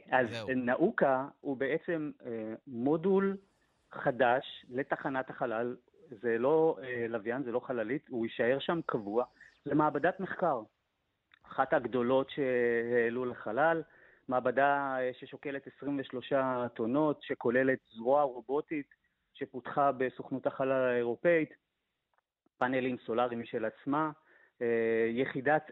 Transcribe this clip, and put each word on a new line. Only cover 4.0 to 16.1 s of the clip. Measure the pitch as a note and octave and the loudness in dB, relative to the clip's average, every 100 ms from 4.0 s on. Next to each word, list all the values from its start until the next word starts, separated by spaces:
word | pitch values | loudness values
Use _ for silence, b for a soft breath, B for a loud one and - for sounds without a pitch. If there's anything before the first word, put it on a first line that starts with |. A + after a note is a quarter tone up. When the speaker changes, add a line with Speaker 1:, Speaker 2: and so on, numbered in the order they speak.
| C#3+ A#2+ B2 B2 - - - | -2 2 2 2 -2 -16 -10
Speaker 1:
לתחנת | B2+ - D#3+ D#3 C3+ B2+ | -6 -4 -4 -2 -4 -4
החלל. | - B2+ A2 B2 B2+ _ _ - A2 | -4 -4 -2 -4 -6 _ _ -20 -6
זה | A#2 A2+ | -2 2
לא, | C3 D#3+ D#3+ - | 4 4 4 0
אה, | C3 B2 A#2 | -6 -6 -4
לוויין, | A#2 G2+ B2 | -4 -4 -4
זה | B2+ | -2
לא | A#2 | -4
חללית, | - B2 G#2+ D3 - | -4 -4 -2 -4 -4
הוא | B2 A2+ | -4 -4
יישאר | - A#2+ C3+ | 0 0 0
שם | - E3+ - | 0 -4 -2
קבוע. | C3 G2+ A2 B2 B B B | -4 -2 -2 -2 B B B
זה | C#3+ | -2
מעבדת | C#3+ D3+ C#3+ D#3 F#3+ | 2 2 2 0 -2
מחקר. | F#3+ - F3 C3 - _ _ _ _ _ _ _ - | -8 -2 0 0 -4 _ _ _ _ _ _ _ -10
אחת | - E3 | -2 2
הגדולות | D#3 A#2 B2 A#2+ C3 C3+ | 2 2 0 4 4 2
שהעלו | - C3 B2 A#2+ A#2 A#2 A#2+ A#2 A#2+ | -2 0 2 4 2 2 2 2 0
לחלל, | B2 A2+ A2+ A2+ D#3+ E3 D3+ b b b - | -4 -6 -4 2 2 2 -4 b b b -2
מעבדה, | B2+ B2 B2 C#3 C#3+ C#3 C3 | 0 2 4 4 4 0 -2
אה, | B2+ B2+ | -4 -6
ששוקלת | C3 C3+ D3+ C#3 C3+ | -14 -12 -8 -8 -10
עשרים | - C3+ C#3+ | -10 -4 -4
ושלושה | C3 | -4